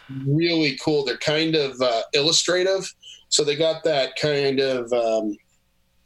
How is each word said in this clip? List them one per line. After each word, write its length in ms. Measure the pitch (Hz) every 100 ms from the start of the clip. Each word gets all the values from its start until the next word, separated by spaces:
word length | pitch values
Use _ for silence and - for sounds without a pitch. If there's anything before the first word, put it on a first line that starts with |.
| - 135 135
really 520 | 151 170 165 151 131
cool. 200 | - 147
They're 140 | 135 117
kind 380 | - 151 160 160
of, 240 | 139 123
uh, 220 | 127 113 -
illustrative. 800 | 147 151 165 - 180 190 190 180 - - - _
So 140 | -
they 120 | 143 147
got 280 | 160 156
that 320 | 165 147 131 -
kind 440 | 151 143 139 135
of, 320 | 135 131 117
um, 420 | 120 113 110 107 104 _ _ _ _ _ _